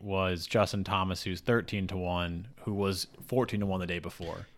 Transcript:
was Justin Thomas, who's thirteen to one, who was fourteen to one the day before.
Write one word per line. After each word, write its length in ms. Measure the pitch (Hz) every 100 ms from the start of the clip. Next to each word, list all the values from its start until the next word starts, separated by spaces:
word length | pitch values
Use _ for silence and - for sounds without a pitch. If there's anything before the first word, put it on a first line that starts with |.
was 440 | 101 95 92 87 -
Justin 380 | 113 101 104
Thomas, 400 | 95 98 95 87
who's 160 | - 90
thirteen 480 | - 117 - 104 92
to 80 | 95
one, 540 | 90 87 87 85 107 - -
who 80 |
was 340 | 101 98 92 - - -
fourteen 360 | 127 123 104
to 40 | 101
one 140 | 95
the 80 | 90
day 120 | 87
before. 480 | 85 - 85 85 92